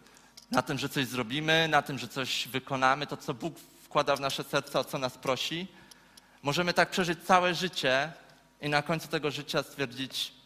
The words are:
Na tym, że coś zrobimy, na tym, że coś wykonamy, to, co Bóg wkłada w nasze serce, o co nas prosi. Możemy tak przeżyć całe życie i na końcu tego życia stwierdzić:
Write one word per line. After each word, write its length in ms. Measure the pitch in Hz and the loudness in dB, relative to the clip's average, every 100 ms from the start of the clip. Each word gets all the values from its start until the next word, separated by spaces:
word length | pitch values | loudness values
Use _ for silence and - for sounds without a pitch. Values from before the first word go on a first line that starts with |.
| - - - - - | -20 -20 -20 -20 -2
Na 120 | 254 | 0
tym, 160 | - 139 | 0 -2
że 100 | 135 | -2
coś 180 | - 123 | -2 -2
zrobimy, 640 | 123 113 139 156 160 160 | -2 -4 -2 2 4 6
na 140 | 151 | 4
tym, 160 | - 135 | 2 -4
że 100 | 117 | -6
coś 400 | - 127 - - | -6 -4 -4 -2
wykonamy, 580 | 127 - 131 131 139 143 | -4 -2 2 4 4 0
to, 100 | 143 | -8
co 180 | - | -6
Bóg 240 | 127 170 143 - - | -6 -6 -8 -20 -20
wkłada 320 | - 151 147 139 | -4 0 2 2
w 40 | |
nasze 240 | 139 - | 0 -4
serce, 340 | 143 147 - 151 | -2 -2 0 -2
o 60 | |
co 140 | 127 151 | -2 -2
nas 200 | 127 - | -4 -4
prosi. 480 | 139 127 - 139 185 - - - - - _ - | -2 -2 -2 -4 -8 -12 -20 -20 -20 -20 _ -8
Możemy 320 | 139 147 175 | -2 0 2
tak 160 | 175 170 | 4 2
przeżyć 280 | - 175 165 | 2 0 0
całe 300 | - 185 180 | 4 4 6
życie 580 | 165 180 - 139 131 151 160 - - _ - | 2 -2 0 2 2 0 -6 -20 -20 _ -8
i 80 | 147 | 0
na 140 | 147 | 0
końcu 260 | 147 160 - | 0 -2 -2
tego 220 | 165 147 | -2 -2
życia 320 | 135 143 156 | -4 -4 -2
stwierdzić: 720 | 139 - 135 120 131 - - - | -2 -4 -6 -4 -6 -4 -6 -8